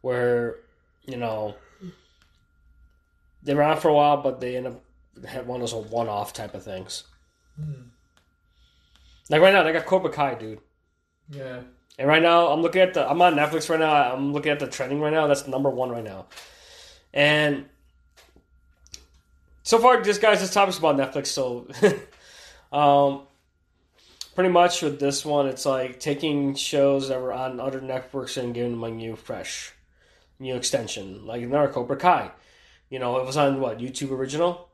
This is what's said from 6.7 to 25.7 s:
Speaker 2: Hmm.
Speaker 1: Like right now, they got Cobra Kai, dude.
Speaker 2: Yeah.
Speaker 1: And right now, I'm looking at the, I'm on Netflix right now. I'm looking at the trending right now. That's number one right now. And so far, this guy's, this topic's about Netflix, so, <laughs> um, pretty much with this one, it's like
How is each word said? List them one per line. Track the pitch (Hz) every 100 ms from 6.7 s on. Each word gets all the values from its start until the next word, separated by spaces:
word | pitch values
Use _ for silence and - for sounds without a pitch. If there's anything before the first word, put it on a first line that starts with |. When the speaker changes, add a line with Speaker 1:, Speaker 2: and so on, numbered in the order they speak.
| 95 92 - - _ _ _ _ 151
Speaker 2:
Hmm. | 151 131 120 _ _ _ _ _ _ _ _ _ _ _ _ _ -
Speaker 1:
Like | 151
right | 190
now, | 196
they | 160
got | 160 -
Cobra | 185 160
Kai, | - 139
dude. | 113 110 107 _ _ _ _ _ _ _
Speaker 2:
Yeah. | 143 131 123 127 _ _ -
Speaker 1:
And | 135
right | 160
now, | 170 170 170
I'm | 147
looking | 165 185
at | 185
the, | 180 131
I'm | 156
on | 180
Netflix | 147 147 160 151
right | 160
now. | 156 147 123
I'm | 131 139
looking | 143 151
at | 143
the | 127
trending | - 127 143
right | 151
now. | 156 147
That's | 139 139
number | 131 139
one | 123 127
right | 117
now. | 107 95 - - - - - - - - _
And | 143 147 151 151 139 139 _ _ _ _ _ _ _ _ _ _ _ _ - _ _ _ _ _ _
so | - 226
far, | 240 247
this | 196 202
guy's, | 220 196
this | 185
topic's | 208 196 180
about | 160 139
Netflix, | 131 147 -
so, | - 127 120 - - 208 139 - _ - - - - _
<laughs> | 143
um, | 147 143 139 139 - _ _ _ _ _ _ _ _ _ -
pretty | - 185
much | 175 175 175
with | 151 139
this | 143 139
one, | 156 147 135
it's | 131
like | 143